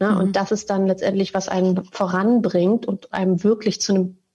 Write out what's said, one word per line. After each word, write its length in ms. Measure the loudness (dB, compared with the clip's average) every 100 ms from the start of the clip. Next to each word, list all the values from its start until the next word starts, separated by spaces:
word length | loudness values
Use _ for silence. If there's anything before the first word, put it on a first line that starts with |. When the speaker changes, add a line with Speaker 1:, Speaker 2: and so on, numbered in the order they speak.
Speaker 1:
ne? 100 | 0
Speaker 2:
Mhm. 60 | 0
Speaker 1:
Und 160 | 0 0
das 140 | -2
ist 200 | -4 -2
dann 180 | 0 0
letztendlich, 460 | 0 -2 -2 -2
was 140 | -4 -2
einen 360 | 0 0 0
voranbringt 1040 | -4 -4 -2 0 2 2 2 2 2 2 -2
und 260 | -8 -6
einem 300 | -2 0 2
wirklich 360 | 2 2 0 -2
zu 140 | 0
einem 220 | 0 0 -6 _